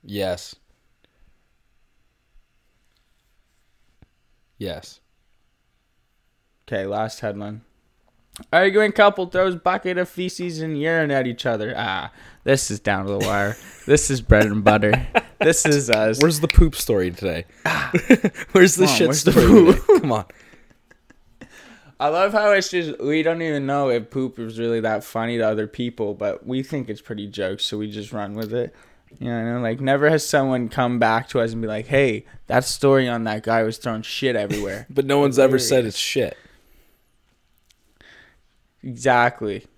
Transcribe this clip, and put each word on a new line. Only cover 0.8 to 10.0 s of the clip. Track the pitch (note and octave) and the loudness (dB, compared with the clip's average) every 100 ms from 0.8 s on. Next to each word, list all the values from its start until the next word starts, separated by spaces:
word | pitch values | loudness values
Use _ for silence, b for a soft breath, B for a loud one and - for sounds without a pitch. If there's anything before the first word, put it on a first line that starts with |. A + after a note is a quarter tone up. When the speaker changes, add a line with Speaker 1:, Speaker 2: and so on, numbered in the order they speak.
| _ _ _ _ _ _ _ _ _ _ _ _ _ _ _ _ _ _ _ _ _ _ _ _ _ _ _ _ _ _ _ _ _ _ _ _ _ _ | _ _ _ _ _ _ _ _ _ _ _ _ _ _ _ _ _ _ _ _ _ _ _ _ _ _ _ _ _ _ _ _ _ _ _ _ _ _
Speaker 1:
Yes. | G2 D2+ - - _ _ _ _ _ _ _ _ _ _ _ _ _ _ _ _ - | -12 -12 -16 -20 _ _ _ _ _ _ _ _ _ _ _ _ _ _ _ _ -10
Speaker 2:
Okay, | G#2 G2 | -8 -6
last | G2+ A2 - | -6 -6 -8
headline. | A2 G2+ G#2 G#2+ _ _ _ _ _ _ _ - - | -10 -8 -12 -14 _ _ _ _ _ _ _ -20 -2
Arguing | E3 G3 G3 G#3+ | 2 4 4 2
couple | G3+ G3+ G3+ F3+ | 6 4 4 -4
throws | F#3 F#3+ F3 | -2 -2 0
bucket | F3+ F#3+ F#3 | -2 -2 -4
of | F3+ | -4